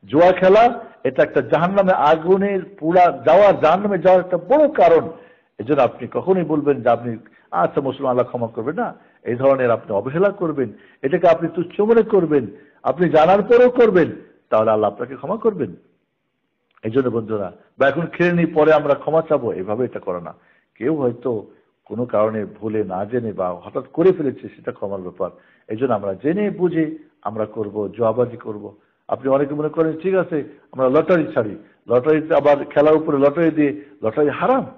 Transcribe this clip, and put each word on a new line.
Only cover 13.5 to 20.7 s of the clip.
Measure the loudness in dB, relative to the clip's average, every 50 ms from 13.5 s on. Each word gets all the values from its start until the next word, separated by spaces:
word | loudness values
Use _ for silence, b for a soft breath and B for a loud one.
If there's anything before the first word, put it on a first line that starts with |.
| 6 6 6 6
করবেন, | 6 4 4 6 6 4 2 2 -2 -10 -16 _ _ _ _ _
তাহলে | 0 2 2 2
আল্লাহ | 2 2 2 0
আপনাকে | -2 -4 -12 -12 -12
ক্ষমা | -14 -8 -8 -8 -2
করবেন? | -2 -2 -2 -2 -6 -8 -8 -16 _ _ _ _ _ _ _ _ _ _ _ _ _ _ _ _ _ _ _ _ _
এই | -4
জন্য | -2 -2 -2 -2
বন্ধুরা, | -4 -4 -6 -6 -6 -6 -6 -8 -12 b b b b _
বা | 0 0
এখন | 0 -2 -6
খেলে | -8 -4 -2 0 0
নিই, | 2 0 -2
পরে | -2 0 2 4 4 4
আমরা | 2 2 0 -2
ক্ষমা | -2 -2 -2 -2 -2
চাবো, | 0 0 -2 -2 -2 -4 -6
এভাবে | -6 -6 -6 -4 -4 -4
এটা | -6 -6 -10
করে | -10 -8 -8 -8
না। | -10 -12 -18 _ _ _ _ _ _ _